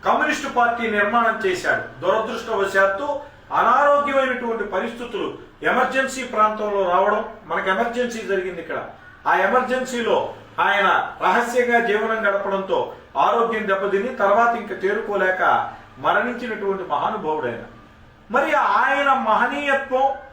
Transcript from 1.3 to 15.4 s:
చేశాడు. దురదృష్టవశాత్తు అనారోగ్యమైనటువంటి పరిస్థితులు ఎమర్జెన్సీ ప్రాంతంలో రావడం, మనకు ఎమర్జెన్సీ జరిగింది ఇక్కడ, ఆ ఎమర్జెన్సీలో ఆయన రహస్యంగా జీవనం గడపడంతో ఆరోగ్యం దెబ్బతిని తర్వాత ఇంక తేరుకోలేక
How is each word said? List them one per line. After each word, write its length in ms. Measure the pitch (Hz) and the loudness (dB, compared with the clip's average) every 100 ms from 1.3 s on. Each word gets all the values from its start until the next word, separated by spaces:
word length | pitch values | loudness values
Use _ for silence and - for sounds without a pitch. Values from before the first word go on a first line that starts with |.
| 240 190 | 2 0
చేశాడు. 600 | 180 - - - 127 170 | 0 0 -2 -2 -4 0
దురదృష్టవశాత్తు 1120 | 220 220 233 220 202 190 196 196 - 285 - - - - | 0 0 -6 -4 -2 0 4 2 2 -4 -4 -8 -20 -4
అనారోగ్యమైనటువంటి 1080 | 180 220 262 285 285 277 269 254 240 240 220 | 0 4 4 6 4 4 0 0 -2 -4 -4
పరిస్థితులు 760 | 196 190 233 - 240 196 - - - - | -4 -4 -4 -8 -8 -6 -6 -8 -18 -4
ఎమర్జెన్సీ 600 | 226 240 254 262 269 262 | 0 2 2 0 -2 -4
ప్రాంతంలో 680 | 240 214 214 214 208 202 185 | -6 2 2 2 -2 0 2
రావడం, 340 | 180 202 214 - - 156 | 4 4 2 -2 -10 -6
మనకు 240 | 175 196 | -4 0
ఎమర్జెన్సీ 500 | 196 233 240 240 226 | 0 0 -2 -4 -4
జరిగింది 420 | 190 190 185 170 | -2 -2 -2 -8
ఇక్కడ, 240 | 156 143 - - - - - | -8 -8 -8 -16 -20 -8 0
ఆ 80 | 170 | 2
ఎమర్జెన్సీలో 1000 | 196 247 240 254 247 240 220 170 - - - - | 4 2 2 -2 -2 -2 0 0 0 -10 -14 -2
ఆయన 520 | 185 - 190 165 - - | 0 2 2 2 -2 -2
రహస్యంగా 560 | 170 240 240 254 240 233 | 0 2 2 0 2 2
జీవనం 500 | 190 208 226 220 208 | 2 0 0 0 0
గడపడంతో 640 | 196 196 196 - 240 - - - - | 0 -2 -4 -2 -2 -2 -10 -10 0
ఆరోగ్యం 500 | - 233 226 220 196 | 2 2 0 0 0
దెబ్బతిని 480 | 190 196 196 240 240 | 0 0 0 -2 0
తర్వాత 400 | 196 208 233 233 | 2 4 4 0
ఇంక 260 | 202 190 | -6 -4
తేరుకోలేక 880 | 190 214 208 202 190 185 | -2 -2 -2 -2 0 2